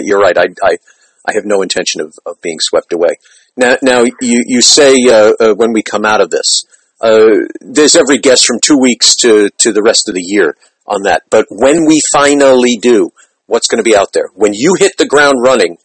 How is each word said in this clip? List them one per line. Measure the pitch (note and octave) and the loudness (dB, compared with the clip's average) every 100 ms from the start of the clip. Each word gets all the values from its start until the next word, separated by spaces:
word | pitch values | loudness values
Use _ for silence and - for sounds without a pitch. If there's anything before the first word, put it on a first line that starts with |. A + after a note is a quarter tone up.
you're | G2+ G2+ | 0 0
right. | G2 F2 | 0 0
I, | F2+ F2 | -2 -2
I, | F#2+ F2 _ _ _ _ - | -4 -4 _ _ _ _ -8
I | |
have | G#2+ G2+ | -6 -4
no | G2 | -4
intention | F2+ - F2 - | -4 -6 -6 -8
of, | D#2 - F2 | -10 -14 -18
of | F2 | -12
being | F2 D#2+ | -10 -8
swept | - E2 - | -4 -4 -4
away. | E2+ E2+ - _ _ _ - | -2 -2 -2 _ _ _ -4
Now, | B2 C3 | 0 0
now | C3+ B2+ | 0 2
you, | A#2+ - B2 A#2+ B2 | 0 -2 -2 -2 0
you | B2 | -2
say, | - - C#3+ C3 B2 | 0 2 4 4 4
uh, | A2 G#2+ A2 | 4 4 2
uh, | A2 | 0
when | G2+ A2+ | 0 -2
we | A2 | -2
come | - G#2 | -4 -4
out | G#2+ G#2+ | -2 0
of | F2+ | -2
this, | - - - - _ _ _ | -4 -4 -4 -6 _ _ _
uh, | A2+ A2 A2 G2+ - - | 0 2 4 2 -2 -10
there's | - C3 D3 E3+ | -6 0 2 2
every | C3 B2 | 2 0
guess | C#3 B2 | 0 0
from | - A#2 | 0 -4
two | - D3 | 0 0
weeks | C3 A2+ - - | 0 0 -2 0
to, | B2 G#2+ G2+ - | 2 2 2 -2
to | A#2+ | -2
the | G#2 | 0
rest | G#2+ - - | 0 -2 -4
of | F#2 | -8
the | |
year | F2 G2+ D#2+ - _ _ - | -4 -2 -2 -4 _ _ -10
on | G2+ | -6
that. | G2 E2 - | -2 -4 -2
But | A2 A2 | -2 -2
when | F#2+ C3+ E3 D#3 | -2 0 2 2
we | D#3 - | 0 0
finally | D3 C#3+ C#3+ C#3 B2+ B2 A#2 | 0 0 2 4 4 2 0
do, | A#2+ A2+ E2 - _ _ _ | 0 2 0 -6 _ _ _
what's | A2+ - | -4 -2
gonna | A#2 | -2
be | G#2+ G2+ | 0 0
out | F#2+ | 0
there? | A#2+ G#2 | -4 -8
When | - G#2 | -2 -2
you | G#2 D#3 F3+ | 0 -2 0
hit | F#3+ - | 0 -2
the | D3 | -2
ground | C#3+ C#3+ C3+ | 0 2 2
running, | B2 B2 E2+ E2+ | 0 2 0 -4